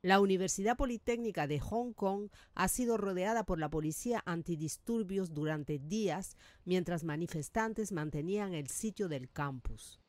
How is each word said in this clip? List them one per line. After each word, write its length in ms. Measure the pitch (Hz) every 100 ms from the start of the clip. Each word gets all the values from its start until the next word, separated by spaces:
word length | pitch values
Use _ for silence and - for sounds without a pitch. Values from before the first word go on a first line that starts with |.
La 180 | 185 196
Universidad 560 | 202 190 185 - 202 254
Politécnica 720 | 269 233 - 233 233 180 143
de 140 | 147
Hong 320 | - 220 247
Kong 340 | 220 196 202 208 - -
ha 140 | - 185
sido 300 | - 240 226
rodeada 480 | 202 180 190 233 208
por 140 | 170
la 100 | 151
policía 520 | 160 156 156 240 226 -
antidisturbios 1080 | 170 165 160 156 - - 233 185 196 185
durante 460 | 147 151 156 143 151
días, 560 | 147 214 202 160 190 - - - -
mientras 400 | 180 170 170 160
manifestantes 880 | 151 170 160 143 220 220 220 214
mantenían 600 | 180 151 147 165 208 202
el 140 | 165 139
sitio 400 | - 220 196 190
del 240 | 143 127
campus. 680 | - 143 131 - 113 - -